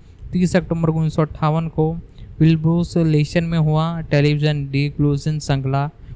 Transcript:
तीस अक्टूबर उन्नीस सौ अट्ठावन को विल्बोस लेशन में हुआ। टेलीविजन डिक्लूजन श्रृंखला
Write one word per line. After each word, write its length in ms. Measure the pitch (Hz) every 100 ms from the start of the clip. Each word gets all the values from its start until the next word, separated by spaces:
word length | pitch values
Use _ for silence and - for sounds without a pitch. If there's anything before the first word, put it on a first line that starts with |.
| - - -
तीस 220 | 180 175 185
अक्टूबर 320 | - 165 165
उन्नीस 260 | 160 160
सौ 80 | -
अट्ठावन 460 | 156 - 156 160 160
को 220 | - 156 170 - - - -
विल्बोस 560 | 156 160 160 170 165 170
लेशन 460 | 160 151 151 175
में 140 | 165 165
हुआ। 400 | 156 156 165 170
टेलीविजन 600 | 160 147 147 147 151 147 139
डिक्लूजन 680 | 139 143 147 147 143 156 151
श्रृंखला 480 | 147 135 131 139 143 - -